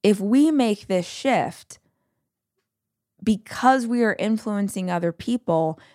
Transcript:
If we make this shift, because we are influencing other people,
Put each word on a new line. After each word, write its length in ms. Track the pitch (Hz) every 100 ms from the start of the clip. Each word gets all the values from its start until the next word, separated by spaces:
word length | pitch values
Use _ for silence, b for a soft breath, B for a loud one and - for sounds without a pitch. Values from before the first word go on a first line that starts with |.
If 180 | 202 208
we 300 | 202 254 311
make 360 | 302 233 208 -
this 200 | 190 175
shift, 720 | - 269 220 - - - - _ _ _ _ _ _ _ _ _ _ _ _ _ _
because 640 | 208 214 - - 262 262 233
we 160 | 240
are 120 | 226 -
influencing 720 | 208 220 - 208 202 - 180
other 220 | 175 170
people, 680 | 165 - 240 - 165 160 156 b